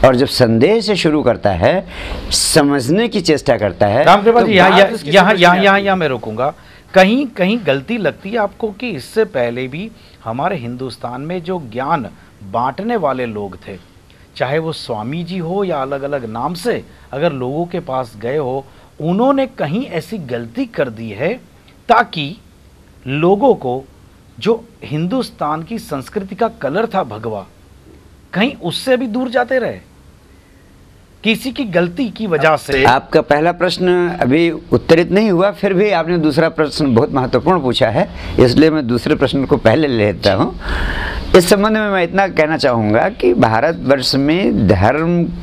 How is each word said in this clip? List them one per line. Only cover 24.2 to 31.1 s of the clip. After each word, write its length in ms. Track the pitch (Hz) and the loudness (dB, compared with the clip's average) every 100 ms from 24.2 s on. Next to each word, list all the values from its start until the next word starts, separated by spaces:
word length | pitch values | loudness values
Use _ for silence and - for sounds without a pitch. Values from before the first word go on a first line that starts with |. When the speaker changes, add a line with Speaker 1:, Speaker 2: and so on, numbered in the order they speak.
| - - | -20 -6
Speaker 2:
जो 260 | 160 220 - - | -2 -2 -4 -18
हिंदुस्तान 800 | - 151 175 262 220 - 151 156 | -8 -4 -2 -4 -6 -6 -6 -6
की 160 | 160 226 | -8 -12
संस्कृति 560 | - 143 123 214 196 185 | -8 -10 -8 -10 -10 -4
का 120 | 226 | -4
कलर 380 | 233 135 160 226 | -2 -4 -2 -2
था 180 | 196 | -2
भगवा, 420 | 147 107 117 107 90 - - - - - - - - | -4 -8 -8 -8 -12 -20 -20 -20 -20 -20 -20 -20 -10
कहीं 220 | 175 240 277 | -4 -4 -4
उससे 420 | 175 - 262 254 | -8 -6 -2 0
भी 100 | 254 | 0
दूर 220 | 220 262 | -4 -2
जाते 300 | 247 247 262 | -2 0 -2
रहे 360 | 208 98 - - - - _ - _ _ - - - - _ | -2 -8 -14 -20 -20 -20 _ -20 _ _ -20 -20 -20 -20 _